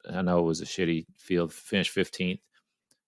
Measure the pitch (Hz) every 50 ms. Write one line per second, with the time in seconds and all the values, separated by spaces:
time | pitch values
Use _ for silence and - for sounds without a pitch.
0 | _ - 76 92 95 90 87 87 85 82 82 80 82 - - - 92 85 85 80
1 | 80 - - _ - - 95 87 85 80 - - - - - 101 87 - - 98
2 | 92 - - - 92 90 92 - - _ _ _ _ _ _ _ _ _ _ _
3 | _